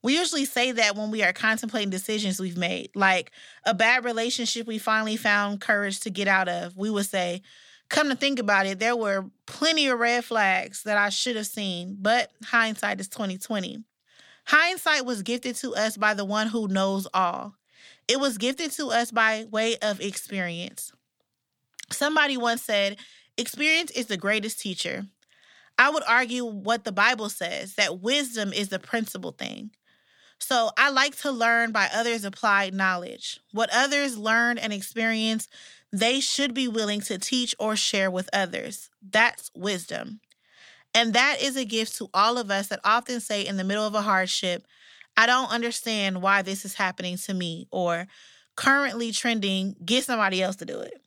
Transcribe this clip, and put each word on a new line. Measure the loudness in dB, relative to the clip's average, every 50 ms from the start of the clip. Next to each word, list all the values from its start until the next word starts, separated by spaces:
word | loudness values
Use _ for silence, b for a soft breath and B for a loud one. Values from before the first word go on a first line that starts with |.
We | 2 2 2
usually | 2 2 0 0 -2 -2
say | 0 0 0 0 0
that | 2 2 2 2 2
when | 0 -4 -4
we | 0 2 2
are | 0
contemplating | 0 2 0 0 0 0 -2 -4 -2 -2 -2 0
decisions | -2 -4 -2 -2 -2 0 0 -2 -2 -2
we've | -4 -4 -2
made, | -2 -2 -2 -2 -4 -8 -8 _
like | 2 4 4 4 4 0 -6 B B B B B B B
a | 0 2
bad | 4 4 4 4 4 2
relationship | 0 -2 0 -2 -2 -2 -2 -2 -2 -4 -4 -6
we | -6 -6 -4
finally | 0 0 2 2 2 0 -2
found | 0 2 4 4 4 4 0 -2 -4
courage | 0 0 2 2 2 -2 -4 -4
to | -6 -6
get | -4 -2 2 4
out | 4 4 4 2
of. | 0 -2 -4 -6 -6
We | -4 -4 0
would | 0 0 0
say, | 0 0 0 0 0 -2 -6 B B B B B B B B B B
"Come | 2 2 2 2
to | 0
think | 0 0 0 0 0
about | 2 4 4 4 4
it, | 2 -2 0
there | 2 2 2
were | 2 0 0 0 0 -2 -6 _ _ _
plenty | -18 -6 0 2 2 4 4 4 2
of | 2 2
red | 2 2 2 0 0
flags | 0 0 2 4 4 4 2 0 -4 -10 -10 -4
that | 0 2
I | 2 2 2
should | 0 -2 -2 -2 -2
have | -2 -4 -6
seen, | -6 -4 -4 -4 -4 -4 -6 -10 -10 -2
but | 2 2 2 2 2 -2 _ _ -8
hindsight | 0 2 2 2 2 0 -2 -2 -4 -4 -4
is | -6 -10
twenty | -6 -6 -6 -6 -4
twenty." | -8 -6 -4 -4 -4 -4 -6 -10 -12 -16 _ _ _ b b b b b b b b b
Hindsight | 4 4 6 6 4 0 0 2 2 2 2 2
was | 0 -2 -4
gifted | -2 -2 -4 -2 -2 -6 -6
to | -4 -6 -4 -2
us | 0 0 0 0
by | 2 2 2 2
the | 2 -2
one | 0 0 0 0
who | 0 -2 -2 -2 0
knows | 2 2 2 2 0 -2 -4 -2
all. | 0 0 2 2 0 -4 -10 -12 -14 _ B B B B B B B B B
It | 0 2 2
was | 2 0 0 0
gifted | -2 -2 -2 -2 -6 -6
to | -4 -6 -4 0
us | 0 0 0 0
by | 0 2 2 2 2 -2 -6 -4
way | -2 0 0 0 0 0
of | -2 -2 -2 -2
experience. | -4 -6 -6 -8 -10 -8 -6 -6 -4 -4 -6 -8 -10 -12 -12 -14 -14 -14 _ _ _ _ _ _ _ _ _ _ _ _ _ _ _ _ _ -20 -12 _
Somebody | -4 -2 0 2 4 4 4 4 2
once | 0 0 0 0 0
said, | -2 -2 0 2 2 0 -2 B B B B B B B B
"Experience | -6 -6 -6 -4 0 2 2 2 2 0 -2
is | -4 -6 -4
the | -4 -4
greatest | -4 0 0 0 0 -2 -4 -8 -6
teacher." | -6 -6 -6 -4 -4 -4 -4 -6 -8 -10 _ _ b b b b b b b b b b b 4
I | 4 4
would | 4 0 2 4
argue | 4 4 4 2 -2 -4 -4
what | -4 -6 -6 0 0 0 0 0
the | -4
Bible | 2 4 4 4 4 2 -2 -6
says, | -4 -4 -6 -4 -4 -6 -8 -8 0
that | 0 2 2 0 -2
wisdom | -2 0 0 0 0 -2 -4 -4 -4 -2
is | -2 -2 -4 -2
the | -4 -8
principal | -6 -4 -4 -4 -4 -4 -8 -10 -10 -10
thing. | -10 -8 -10 -10 -10 -10 -14 -16 _ b b b b b b b b b b b b b
So | -2 2 2 2 2 2 4
I | 4 4 4
like | 4 4 2 2 0 -4
to | -4 -4
learn | 0 2 4 4 4 4 2 2
by | 2 0 0 2
others' | 2 0 0 0 -2 -2 -4
applied | -8 -8 -2 2 4 4 4 2 0 0
knowledge. | 0 0 0 0 -2 -4 -10 -14 -12 -12 -12 -12 -12 _ _
What | -2 -2 0 2
others | 4 2 4 4 2 0 0 0 -4 -4
learn | 0 2 4 4 4 2 0 -2
and | -4 -4
experience, | -4 -6 -8 -8 -4 -2 -2 0 0 0 0 0 -2 -2 -4 B B B B B B B B B
they | 0 2 2 4 4 2
should | 0 0 0 0 0 0 0
be | -2 -2 0
willing | 0 -2 -2 0 -2 -4
to | -4 -4 -6 -6
teach | -4 -2 -2 -2 0 -2 -4 -2
or | -2 -2 0
share | 0 0 0 2 2 2 2
with | 0 -2 -4 -2
others. | 0 0 0 0 -4 -8 -8 -8 -10 -12 -16 -20 _ _
That's | -18 0 4 4 4 4 2 -4 -16 -16 _
wisdom. | -6 -4 -4 -4 -4 -4 -6 -8 -8 -8 -8 -12 -14 _ _ b b b b b b b b b b b b _
And | 2 2 4 4
that | 4 4 4 2 0
is | -2 -2 -2
a | -2 -4
gift | -2 -2 -2 -2 -2 -4
to | -10 -10 -2 2
all | 2 4 4 2 0
of | -2 -2
us | -2 -2 -2 -4
that | -6 -2 2
often | 4 4 4 2 -2 -6 -6
say | -4 -2 -2 -2 -2
in | -2 -2
the | -2 0
middle | 0 0 0 0
of | 0 0
a | -2
hardship, | 2 2 2 2 2 0 -2 -2 -2 -2 -2 -4 -6 B B B B B B B B B _
"I | 4 6
don't | 6 6 4 2 0
understand | -2 -2 -2 -2 -4 -4 -4 -4 -2 0 0 -2 -2 0
why | 2 2 2 2
this | 2 -2 -6 -6 -6
is | -10 -4
happening | -2 -2 -2 -2 -4 -6 -6 -6 -6
to | -6 -4 -4
me," | -2 -2 -4 -6 -8 -10 _
or, | -4 -2 0 0 0 -2 -4 -10 B B B B B B B B _
"Currently | 0 4 4 4 4 4 0 -2 -2 -4 -2
trending, | -4 -2 0 0 0 2 0 0 0 0 0 -2 -4 _ -2
get | 0 0 0 2
somebody | 0 0 2 2 2 2 2
else | 0 0 -2
to | -4 -8
do | -10 -8 -8
it." | -8 -10 -12 -18 _